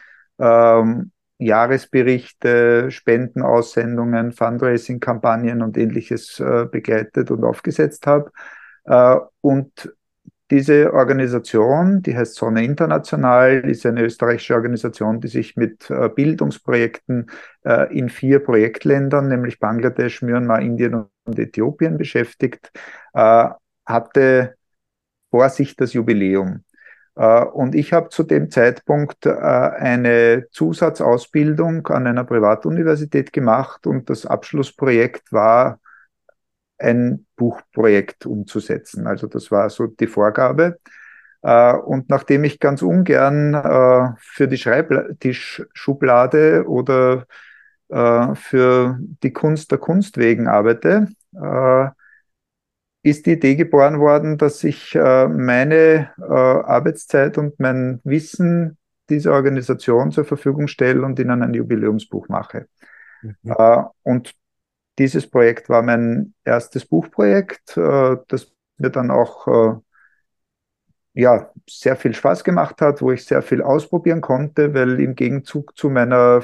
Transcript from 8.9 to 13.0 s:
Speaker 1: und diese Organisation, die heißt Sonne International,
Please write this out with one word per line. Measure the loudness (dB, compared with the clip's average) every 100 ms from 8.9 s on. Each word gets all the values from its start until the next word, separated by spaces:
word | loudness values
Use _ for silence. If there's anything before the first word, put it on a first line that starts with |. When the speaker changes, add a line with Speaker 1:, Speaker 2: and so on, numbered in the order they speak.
| 4 6 4 0 _
Speaker 1:
und | -2 0 -4 -12 -20 -20 _ _ _ _ -2
diese | 0 4 4 4
Organisation, | 2 2 0 -2 -4 -2 0 2 2 2 0
die | -2
heißt | -4 -4
Sonne | -4 -4 -2
International, | -2 -2 0 -2